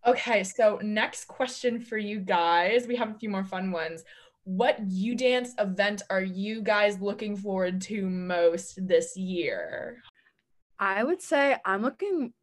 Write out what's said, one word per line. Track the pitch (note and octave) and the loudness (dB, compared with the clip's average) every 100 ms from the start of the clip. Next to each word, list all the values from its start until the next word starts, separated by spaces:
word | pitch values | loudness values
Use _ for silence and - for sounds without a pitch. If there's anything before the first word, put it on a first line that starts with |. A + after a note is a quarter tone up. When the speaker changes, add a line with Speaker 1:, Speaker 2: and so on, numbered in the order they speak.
| A#3+ | 4
Speaker 1:
Okay, | B3 - A3 | 4 4 0
so | F#3+ - A3 G#3 | 0 4 4 4
next | G#3 G#3+ C4+ - - | -2 0 -2 -4 -16
question | - B3+ - B3 A#3 | -4 -4 0 -2 -2
for | A#3 A3 | -6 -6
you | G#3 G#3+ | -4 -6
guys. | F#3+ F3+ E3+ F3 F3+ A#3 A#3+ | 0 2 4 4 6 2 2
We | A#3+ | -2
have | A3+ | -2
a | G#3+ | -4
few | A3 | -4
more | G3 | -4
fun | F#3+ F#3 F#3+ | -4 -4 -4
ones. | E3+ D#3+ E3 - - - _ | -2 -4 -8 -16 -20 -20 _
What | F#3+ F#3 B3 D4+ G3+ | -6 2 2 2 -2
U | F#3 G#3+ A#3+ | -2 -2 0
Dance | B3+ B3 B3 - | 2 2 -2 -4
event | G3+ F#3 G3+ G#3 - | -4 2 0 0 -2
are | F#3+ | -2
you | F#3+ F#3 G3+ A3 | -2 -4 -6 -4
guys | G#3 G#3 G#3 G3 | 0 4 4 2
looking | G3+ G3 G#3+ G3+ | -4 -4 -6 -6
forward | G3+ F#3+ F#3 F#3 | -4 0 0 -2
to | F#3+ G#3 F#3+ | -4 -4 -2
most | F#3 F3+ F3 E3+ E3+ - - F#3 | -4 -2 4 4 4 -6 -8 2
this | - - F#3 | 2 2 -6
year? | F#3 F3+ D3 F#2 D#2+ - - A#3+ - _ _ _ _ _ _ _ | -6 -2 -2 -4 -6 -8 -10 -14 -20 _ _ _ _ _ _ _
Speaker 2:
I | G3 G3 | -2 0
would | B3 F#4 | 0 -2
say | - D4 C#4 B3+ - | 0 2 2 2 0
I'm | G3 | 0
looking | A#3 - G4+ F4+ A#3+ _ | -2 -4 -4 -2 -4 _